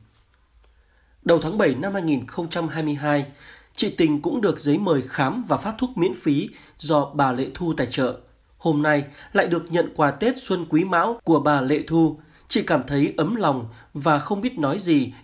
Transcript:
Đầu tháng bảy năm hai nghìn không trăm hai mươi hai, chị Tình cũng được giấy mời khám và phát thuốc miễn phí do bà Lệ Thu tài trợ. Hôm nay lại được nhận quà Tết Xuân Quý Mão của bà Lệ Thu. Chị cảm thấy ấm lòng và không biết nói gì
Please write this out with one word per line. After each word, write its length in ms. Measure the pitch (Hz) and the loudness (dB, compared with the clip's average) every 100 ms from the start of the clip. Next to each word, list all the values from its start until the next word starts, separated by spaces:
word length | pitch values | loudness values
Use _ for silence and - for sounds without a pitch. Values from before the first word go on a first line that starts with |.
| _ _ _ _ _ _ _ _ _ _ _ _ | _ _ _ _ _ _ _ _ _ _ _ _
Đầu 160 | - 165 | 2 2
tháng 160 | 156 208 | 2 0
bảy 180 | 185 127 | 0 0
năm 180 | 185 | -2
hai 80 | 196 | -2
nghìn 260 | 165 139 110 | 0 -2 -4
không 220 | - 165 | -8 -6
trăm 180 | 170 165 | -4 -4
hai 160 | 147 | -4
mươi 100 | 151 | -4
hai, 320 | 147 147 147 139 - - - _ - | -2 0 0 -2 -10 -20 -20 _ -4
chị 140 | 214 | -4
Tình 320 | - 165 147 | 2 2 2
cũng 200 | 165 247 | -2 0
được 180 | 208 139 | 0 0
giấy 180 | 143 156 | 0 0
mời 240 | 196 147 | 2 0
khám 420 | 123 - 135 214 220 | 0 -2 -2 -2 -2
và 100 | 131 | -2
phát 180 | 202 214 | -4 -4
thuốc 200 | 254 214 | -4 0
miễn 160 | 180 | -2
phí 360 | - 165 143 214 - - - | 0 -2 0 -2 -10 -20 -10
do 260 | 151 151 143 | 0 0 0
bà 260 | 147 135 | 0 0
Lệ 160 | 123 135 | 0 -4
Thu 200 | - 170 156 | -4 -4 -2
tài 100 | 123 | -4
trợ. 300 | - 123 - - _ _ _ | -2 -2 -4 -14 _ _ _
Hôm 240 | 170 147 | -2 2
nay 220 | 156 147 139 - - | 2 2 0 -10 -4
lại 140 | 202 180 | -2 0
được 240 | 170 165 | -2 0
nhận 220 | 170 165 - | 0 0 0
quà 160 | 147 | 0
Tết 260 | 139 226 254 | 2 -2 -2
Xuân 280 | - 185 165 | -2 -4 0
Quý 140 | 156 | 0
Mão 360 | 190 175 190 233 | 2 2 0 0
của 160 | - 156 | 2 4
bà 220 | 147 143 | 4 2
Lệ 220 | 131 147 - | 2 -2 0
Thu. 320 | 165 160 147 - _ - | 2 2 0 -12 _ -4
Chị 160 | 226 | -2
cảm 200 | - 156 127 | 0 0 0
thấy 260 | 143 147 - | 0 0 0
ấm 180 | 156 233 | -2 0
lòng 340 | 170 131 113 - - | 0 0 -6 -14 -16
và 260 | 151 151 147 | -2 2 2
không 220 | 143 202 | 0 -2
biết 180 | 156 - | -2 -2
nói 200 | 139 175 | -2 -2
gì 340 | 180 151 117 - | 2 2 2 -4